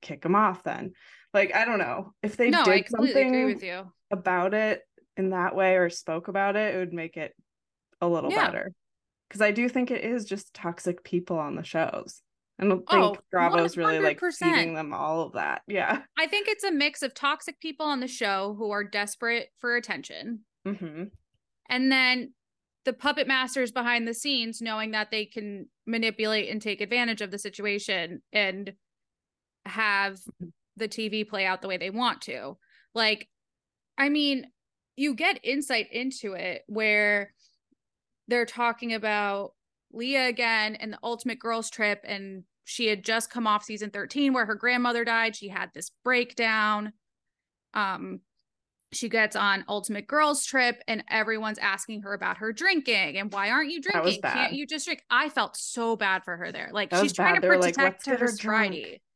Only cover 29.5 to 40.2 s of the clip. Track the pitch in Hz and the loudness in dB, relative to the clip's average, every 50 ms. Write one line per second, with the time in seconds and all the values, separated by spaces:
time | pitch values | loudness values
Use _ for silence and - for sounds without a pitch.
29.5 | _ _ - - 185 220 220 208 202 196 196 196 190 185 - - - - 180 170 | _ _ -16 -8 -2 0 2 2 4 2 2 0 -2 -8 -14 -18 -16 -14 -16 -16
30.5 | - _ _ _ _ - 220 214 - - 220 214 208 214 214 214 214 196 190 190 | -16 _ _ _ _ -8 -6 -6 -4 -4 -4 -2 -2 -4 -4 -4 -2 -2 0 0
31.5 | 185 185 - 190 185 170 170 190 190 226 247 233 - - - - 123 123 104 139 | 0 -2 -4 -4 -6 -4 -4 -4 -4 0 0 0 0 -2 -6 -10 -10 -10 -10 -10
32.5 | - - _ _ _ _ _ _ - 226 220 214 214 214 - - _ _ _ _ | -12 -14 _ _ _ _ _ _ -2 0 2 2 2 0 -2 -10 _ _ _ _
33.5 | _ _ _ _ _ _ _ _ _ - 269 285 294 302 294 285 277 262 - 262 | _ _ _ _ _ _ _ _ _ 0 2 2 4 2 2 2 0 -2 -4 -8
34.5 | _ _ _ _ _ _ _ _ _ - 277 294 254 208 311 370 392 - - - | _ _ _ _ _ _ _ _ _ -2 -2 -2 0 2 2 0 0 0 -2 -2
35.5 | 269 285 285 - 254 220 208 - - 240 254 262 262 - - 202 190 175 185 180 | -2 -2 -2 0 0 -2 -2 -2 -4 -6 -4 -4 -6 -6 -8 -8 -6 -6 -6 -6
36.5 | 170 - - - 208 220 220 214 208 208 208 208 208 202 202 202 _ _ _ _ | -6 -8 -10 -8 -4 0 2 2 4 4 4 4 2 0 -2 -4 _ _ _ _
37.5 | _ _ _ _ _ _ _ _ _ _ _ _ _ _ _ - 240 240 233 226 | _ _ _ _ _ _ _ _ _ _ _ _ _ _ _ -2 0 0 0 0
38.5 | - 233 240 233 226 233 240 233 226 220 214 214 214 208 208 202 202 196 202 - | -2 0 0 0 0 0 -4 -4 -4 -2 -2 0 0 0 0 0 -2 -2 -4 -8
39.5 | - _ _ _ _ _ _ _ - 226 240 254 277 269 | -12 _ _ _ _ _ _ _ -10 -6 -4 0 0 2